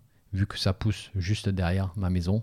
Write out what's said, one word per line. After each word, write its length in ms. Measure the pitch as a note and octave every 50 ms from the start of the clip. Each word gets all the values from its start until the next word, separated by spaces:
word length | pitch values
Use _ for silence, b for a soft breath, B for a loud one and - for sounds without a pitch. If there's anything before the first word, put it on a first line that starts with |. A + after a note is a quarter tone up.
| - _ _ _ _ -
vu 120 | - F#2 G2+
que 120 | - - -
ça 140 | - G2
pousse 380 | F#2 - - A2 G2+ - - - -
juste 340 | G2 E2+ F#2 G#2+ - - G2
derrière 440 | F#2+ F#2 F2+ E2+ F#2 F#2+ F#2+ F#2 -
ma 160 | G#2 F#2+ F2+
maison, 320 | F#2 F2+ E2 F2+ G2 A2